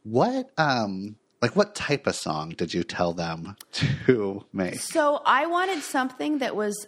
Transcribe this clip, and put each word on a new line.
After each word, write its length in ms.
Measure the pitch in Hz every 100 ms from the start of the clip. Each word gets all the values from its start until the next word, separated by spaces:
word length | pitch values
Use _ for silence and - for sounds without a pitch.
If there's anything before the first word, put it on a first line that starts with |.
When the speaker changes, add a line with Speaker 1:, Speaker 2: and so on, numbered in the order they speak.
Speaker 1:
What, 480 | 110 117 208 262 254 -
um, 600 | 151 127 104 95 101 107 _ _
like, 160 | 120 190
what 180 | 202 -
type 300 | - 143 -
of 80 | -
song 340 | 90 78 82
did 220 | 80 85
you 100 | 87
tell 300 | 85 - 87
them 420 | 85 85 82 87 101
<laughs> 80 | - - - - -
to 380 | 123 101 98 -
make? 260 | 98 90 -
Speaker 2:
So 420 | - 330 294 294 -
I 200 | 247 330
wanted 340 | 349 370 349
something 540 | - 277 254 - 294 294
that 160 | 247 190
was, 320 | 208 202